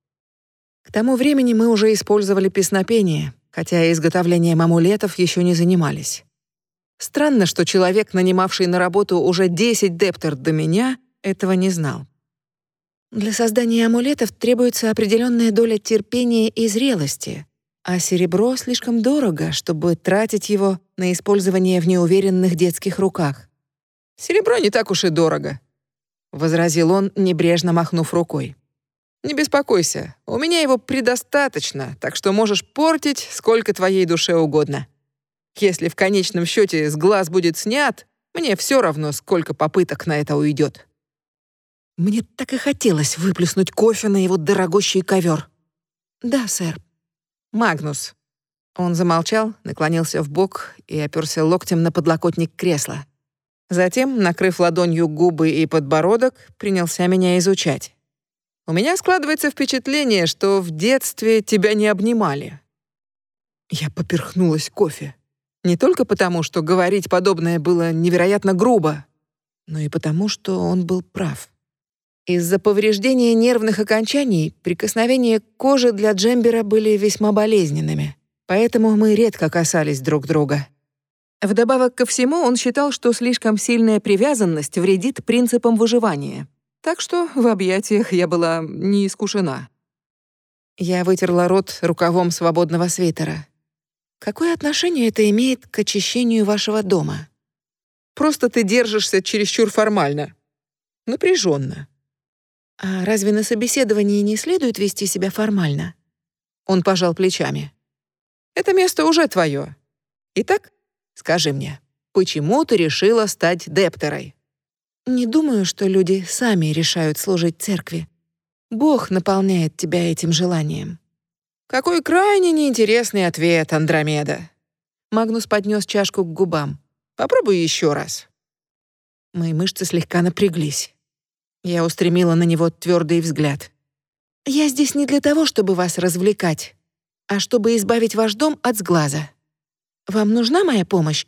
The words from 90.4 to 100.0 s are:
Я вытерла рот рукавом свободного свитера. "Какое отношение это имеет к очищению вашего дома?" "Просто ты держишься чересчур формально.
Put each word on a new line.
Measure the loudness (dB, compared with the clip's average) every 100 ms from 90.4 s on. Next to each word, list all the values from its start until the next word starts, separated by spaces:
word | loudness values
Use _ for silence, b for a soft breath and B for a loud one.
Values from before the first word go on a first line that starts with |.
| _ _ _ -8
Я | -4 -2
вытерла | 0 0 2 2 2
рот | 2 0 -4
рукавом | -4 0 0 2 0
свободного | 0 0 2 0 0 -2
свитера. | 0 -2 -2 -6 -8 -12 _ _ _ _ _ _ _
"Какое | -8 -4 -2
отношение | -2 -2 -2 -2 0 0
это | 2 2
имеет | 2 2 -2 _
к | -6
очищению | -4 -2 -2 -2 0 2
вашего | 2 0 -2 -2
дома?" | 0 0 -2 -8 -14 _ _ _ _ _ _ _ _
"Просто | -2 -2 0 0
ты | 0
держишься | 2 2 2 0 -2 -2
чересчур | -2 -2 -2 0 0
формально. | 2 0 2